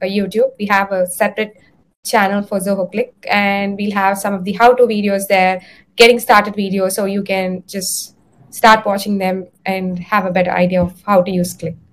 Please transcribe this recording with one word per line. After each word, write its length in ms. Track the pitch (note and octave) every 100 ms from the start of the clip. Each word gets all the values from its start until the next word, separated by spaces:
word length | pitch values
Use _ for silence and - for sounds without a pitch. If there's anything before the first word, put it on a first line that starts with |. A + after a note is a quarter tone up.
uh, 40 | F#3+
YouTube. 460 | G3+ G3 G#3+ C4 -
We 80 | G#3
have 240 | G3+ G3
a 160 | F#3+ F3+
separate 500 | - G#3 G3+ G#3 - _ _ _ _ -
channel 360 | A3+ G3 G3+
for 160 | G3+ G3+
Zoho 300 | F#3 G3 F#3
Click, 220 | G3+ B3 _ -
and 460 | G3+ G3+ G3 G3+ G3
we'll 140 | G#3 G3+
have 140 | G3 G3
some 160 | G3+
of 100 | G3 F#3
the 80 |
how-to 300 | F#3+ A#3+ B3
videos 440 | A#3 G#3 G3+ G3 G3
there, 340 | F#3+ F#3 F#3 - - _ -
getting 240 | A#3 A#3
started 340 | - G#3+ G#3
videos, 380 | G3+ G3 G3 F#3+
so 140 | F#3+ G3
you 180 | G3+
can 400 | G3 F#3+ F#3 F#3 -
just 480 | G3 F#3+ - - _ _ _ -
start 360 | - A3+ A3 G#3+
watching 320 | G3+ G#3 G3+
them 280 | F#3 F#3 F3+ _ -
and 340 | F#3+ F#3 F3+
have 260 | F3 G#3 F#3+
a 60 |
better 200 | F#3 F3+
idea 300 | - F3+ F3+
of 120 | F3+ - -
how 160 | G3
to 80 | F3+
use 220 | F#3 F3
Click. 220 | - E3 D#3+ _